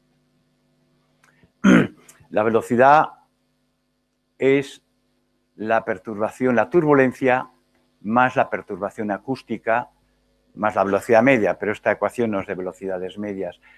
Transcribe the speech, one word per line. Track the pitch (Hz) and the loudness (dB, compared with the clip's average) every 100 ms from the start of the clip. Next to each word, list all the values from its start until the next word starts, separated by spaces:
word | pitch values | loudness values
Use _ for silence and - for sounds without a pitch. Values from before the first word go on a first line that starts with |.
| _ _ _ _ _ _ _ _ _ _ _ _ _ _ _ _ | _ _ _ _ _ _ _ _ _ _ _ _ _ _ _ _
<clears throat> | 196 - - - _ _ _ | 6 6 4 -6 _ _ _
La | 98 | 0
velocidad | 110 110 - 120 131 151 - - _ _ _ _ _ _ _ _ _ _ _ _ | 2 0 0 4 6 6 4 -6 _ _ _ _ _ _ _ _ _ _ _ _
es | 131 139 139 - _ _ _ _ _ _ _ - | 0 0 -2 -14 _ _ _ _ _ _ _ -12
la | 107 113 | -2 -2
perturbación, | 110 110 - 104 107 - 127 120 | -2 -8 -8 -8 -8 -4 -2 0
la | 107 | 0
turbulencia, | 175 151 143 127 - 131 123 - _ _ _ _ _ | 0 2 2 2 0 -2 -2 -4 _ _ _ _ _
más | 101 117 127 | -4 0 0
la | 135 117 | 0 -4
perturbación | 98 - 98 98 - 104 | -6 -10 -10 -10 -8 -8
acústica, | 98 - 131 - 110 - 113 120 _ _ _ _ _ _ | -8 -8 -12 -8 -10 -4 -4 -6 _ _ _ _ _ _
más | - 107 | -6 -4
la | 104 | -2
velocidad | 98 98 - 113 | -2 -2 2 2
media, | 123 131 95 - | 4 2 0 -2
pero | 98 | -6
esta | 107 113 | -4 -4
ecuación | 104 101 - 117 | -2 -4 -4 -4
no | 101 | -4
es | 92 | -6
de | |
velocidades | 92 90 - 95 92 92 101 | -10 -10 -10 -10 -8 -10 -12
medias, | 104 95 90 - _ | -12 -10 -12 -14 _